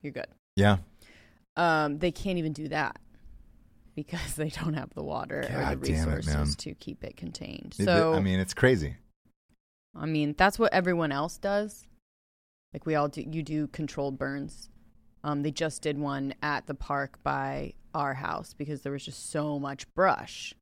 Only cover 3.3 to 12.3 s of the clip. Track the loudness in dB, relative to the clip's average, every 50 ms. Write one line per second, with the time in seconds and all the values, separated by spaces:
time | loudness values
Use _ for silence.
3.3 | -20 -20 -20 -20 -20 -20 -20 -20 _ -20 -20 -14 _ -10 -8 -8 -6 -8 -6 -6
4.3 | -4 -4 -4 -4 -4 -4 -2 -2 -2 -2 -4 -6 -8 -8 -6 -4 -4 -4 -4 -4
5.3 | -4 -4 -4 -2 -2 -2 0 0 0 -2 0 0 2 2 4 2 0 0 0 0
6.3 | 0 2 2 0 0 -4 -6 -12 -12 _ -10 -12 -10 -10 -12 -14 -12 -10 -12 -10
7.3 | -10 -10 -12 -10 -12 -12 -12 -12 -4 0 4 6 6 6 6 6 6 4 4 4
8.3 | 4 4 2 0 0 6 6 6 6 6 2 -2 -4 -8 -16 -20 _ _ _ _
9.3 | _ _ _ _ _ _ _ _ _ _ _ _ _ -6 -4 0 2 2 2 0
10.3 | 4 6 6 6 6 6 4 4 6 4 4 4 2 2 2 0 0 -2 -2 -4
11.3 | -6 -6 -4 0 0 0 0 -2 -8 -16 -20 -20 -20 _ _ _ _ _ _ _